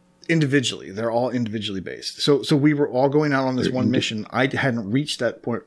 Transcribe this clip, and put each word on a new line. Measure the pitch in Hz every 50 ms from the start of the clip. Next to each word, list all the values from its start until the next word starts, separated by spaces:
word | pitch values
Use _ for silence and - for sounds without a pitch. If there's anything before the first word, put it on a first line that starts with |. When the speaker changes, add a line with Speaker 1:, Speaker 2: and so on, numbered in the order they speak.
| _ _ _ _ - -
Speaker 1:
Individually. | 165 165 151 131 139 143 123 120 - - 65 78
They're | 95 104 113 117
all | 117 120 127 123
individually | 120 123 117 104 107 110 101 107 98 95
based. | 87 - 64 58 - - - -
So, | - 151 143 131 -
so | - 156
we | 139 139 151 151
were | 143 147 -
all | 117 127 139 139
going | 135 151 156 147 139
out | 135 131
on | 131 131
this | 123 -
Speaker 2:
They're | - 127
Speaker 1:
one | 127 -
Speaker 2:
indi- | - 127
Speaker 1:
mission. | 123 120 - 113 107 104 -
I | - 117 131 131 120
hadn't | - - 135 117 117 101 98
reached | 113 139 151 - - -
that | 123 113 - - -
point, | - 117 98 -